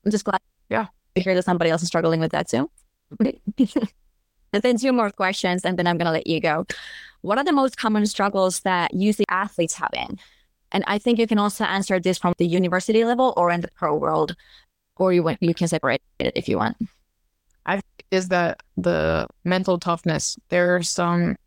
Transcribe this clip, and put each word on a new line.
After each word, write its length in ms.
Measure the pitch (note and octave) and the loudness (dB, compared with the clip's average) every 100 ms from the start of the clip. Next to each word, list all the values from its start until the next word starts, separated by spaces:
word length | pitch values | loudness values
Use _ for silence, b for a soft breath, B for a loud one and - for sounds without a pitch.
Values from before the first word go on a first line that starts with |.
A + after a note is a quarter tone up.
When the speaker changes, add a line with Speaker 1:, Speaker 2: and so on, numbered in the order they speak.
Speaker 1:
I'm 80 | G#3+ | 0
just 120 | G#3 | -2
glad 160 | - F#3+ _ _ _ | -2 -6 _ _ _
Speaker 2:
Yeah. 180 | A3 G#3 _ _ F#3 | -4 -4 _ _ -2
Speaker 1:
to 40 | |
hear 140 | F3+ | 0
that 100 | F3+ | 0
somebody 260 | F#3 F3 E3 | 2 2 2
else 120 | E3 | 0
is 60 | E3+ | 0
struggling 320 | E3+ E3 E3 | 0 2 2
with 100 | D#3+ | 0
that 180 | D#3 - | -2 -2
too. 220 | A3+ D4 _ _ _ _ - | -2 -4 _ _ _ _ -2
<laughs> 680 | A3+ - - - A3+ - G#3+ _ _ _ _ _ _ | -2 -2 -10 0 0 0 -4 _ _ _ _ _ _
And 80 | G3+ | 0
then 160 | B3 A#3+ | 0 2
two 140 | C4 | 2
more 180 | B3 G#3 | 2 0
questions, 540 | - F#3+ G3 F#3 F3+ | -2 -4 -2 -2 0
and 120 | F3 F3+ | -2 0
then 120 | F3 | 0
I'm 100 | E3+ | 0
gonna 140 | E3+ | 0
let 160 | D#3+ - | -2 -2
you 120 | D#3+ | 0
go. 240 | E3+ D#3 F#3 B B B B B | 0 -2 -4 B B B B B
What 160 | F3+ A3 | -2 0
are 60 | |
the 80 | C#4+ | 2
most 240 | C#4+ C4+ - | 2 2 0
common 300 | A3+ G#3+ G#3 | 0 2 0
struggles 540 | - G3+ G3 F#3 F3 | 0 0 2 0 0
that 340 | F#3+ F3+ E3+ | -2 0 0
you 180 | F3+ G3+ | 2 2
see 120 | G#3 G3+ | 2 0
athletes 460 | F#3 G3+ - E3 | 0 -2 -2 -4
having? 420 | - - - - F#3+ b b b _ _ | -2 -4 -4 -8 -12 b b b _ _
And 140 | G3 - | -4 -2
I 120 | G#3 | -2
think 200 | B3 A#3 | 2 2
you 80 | A3+ | 2
can 120 | G#3+ | 2
also 260 | G#3 - | 2 0
answer 340 | G#3+ G3 F#3+ F#3+ | -2 -2 0 0
this 200 | F#3 F3+ | 0 0
from 160 | F3 E3+ | -2 0
the 80 | E3+ | 2
university 580 | F3 F3+ F3+ - A3 | 2 2 0 2 2
level 300 | A3+ A#3+ C4 - | 2 2 2 2
or 140 | F3 | 2
in 120 | E3+ | 0
the 60 | F3 | -4
pro 220 | _ D#3+ D3+ | _ -2 0
world, 400 | C#3+ D#3 D#3 F3 b b b _ _ - | 0 0 -2 -4 b b b _ _ -2
or 160 | F#3+ | 2
you 120 | F3 | 2
want, 180 | E3 - | 2 0
you 120 | E3+ | -2
can 120 | E3+ E3+ | 0 0
separate 360 | D#3+ C3+ B2+ _ _ | 0 0 -2 _ _
it 120 | - - | -2 -2
if 120 | - | -2
you 100 | - | -2
want. 180 | - - A3+ _ _ _ _ _ _ _ - | -2 -4 -10 _ _ _ _ _ _ _ -6
Speaker 2:
I 80 | |
think 300 | G3 - - - | -6 -6 -20 -2
is 160 | F#3+ F#3 | -2 0
that 340 | F3+ E3+ - _ - | 0 0 -4 _ -4
the 500 | F3 E3 D#3 D#3+ - _ | 0 0 0 0 -4 _
mental 360 | F3 F#3 F#3+ F3 | -2 0 0 -2
toughness. 600 | F3+ E3+ F3 D#3 - - _ | -2 -2 -2 -2 -4 -8 _
There 260 | F3+ F3 F3+ | 0 2 2
are 80 | |
some 500 | E3+ - F3 F3 E3+ - | 0 -2 0 2 0 -4